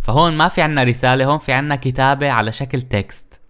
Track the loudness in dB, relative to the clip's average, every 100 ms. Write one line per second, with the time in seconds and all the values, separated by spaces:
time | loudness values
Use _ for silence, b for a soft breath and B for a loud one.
0 | 0 2 2 4 0 2 0 2 0 2
1 | 2 2 2 0 0 -2 -2 -4 -4 0
2 | 0 2 0 0 -2 -4 -6 -6 -2 -4
3 | -4 -8 -10 -18 -20